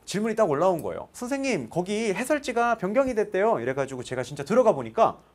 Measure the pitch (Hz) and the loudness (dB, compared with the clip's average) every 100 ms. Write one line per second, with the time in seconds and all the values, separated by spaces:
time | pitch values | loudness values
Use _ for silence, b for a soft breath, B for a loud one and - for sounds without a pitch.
0 | - 190 220 220 202 139 185 170 98 85 | -6 -2 -2 2 2 4 2 2 -2 -8
1 | - - 247 277 269 190 113 165 180 208 | -10 -10 -6 -4 -2 -2 -2 -4 -2 -2
2 | 226 180 254 302 277 233 240 226 185 220 | -2 -2 0 -2 -2 0 0 0 0 2
3 | 262 220 208 185 214 170 120 135 131 131 | 2 0 0 2 2 2 0 -2 -4 -6
4 | 117 127 123 143 139 233 220 139 113 113 | -8 -6 -6 -6 0 4 4 4 0 2
5 | 196 - _ | 2 2 _